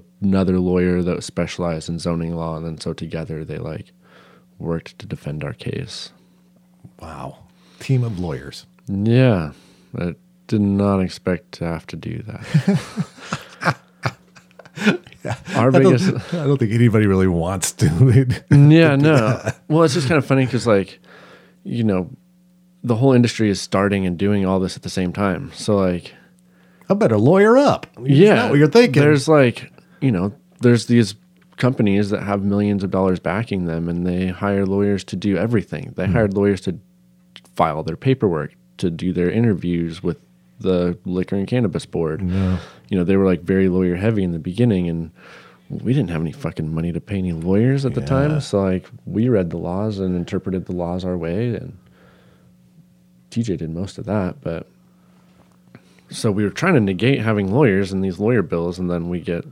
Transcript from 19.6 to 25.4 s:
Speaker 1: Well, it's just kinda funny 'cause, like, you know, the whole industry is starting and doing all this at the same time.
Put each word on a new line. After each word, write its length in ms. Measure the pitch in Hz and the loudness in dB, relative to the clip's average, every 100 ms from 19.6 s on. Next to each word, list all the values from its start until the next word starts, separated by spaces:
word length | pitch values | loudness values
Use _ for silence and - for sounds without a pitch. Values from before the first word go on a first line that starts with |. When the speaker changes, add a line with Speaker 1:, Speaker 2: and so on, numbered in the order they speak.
| - | -2
Speaker 1:
Well, 160 | 156 | 2
it's 100 | 165 | 2
just 140 | 170 131 | 2 0
kinda 160 | 156 | 0
funny 240 | - 135 127 | 2 2 2
'cause, 180 | 123 117 | 0 2
like, 340 | 101 92 - _ - - - _ _ | 2 0 -10 _ -20 -20 -20 _ _
you 200 | - 120 | -8 -2
know, 260 | 110 92 87 - _ _ _ _ _ _ | 0 0 -4 -12 _ _ _ _ _ _
the 120 | 123 113 | -2 2
whole 180 | 135 | 4
industry 380 | 123 117 - 107 | 6 4 2 0
is 100 | 95 | 0
starting 460 | - 95 101 98 92 | -2 2 2 2 0
and 100 | 85 | 0
doing 300 | 101 104 95 | 0 0 0
all 120 | 95 | 0
this 160 | 92 - | -2 -6
at 60 | |
the 80 | 92 | -10
same 240 | 95 90 | -4 -4
time. 380 | 90 101 90 | -2 -2 -2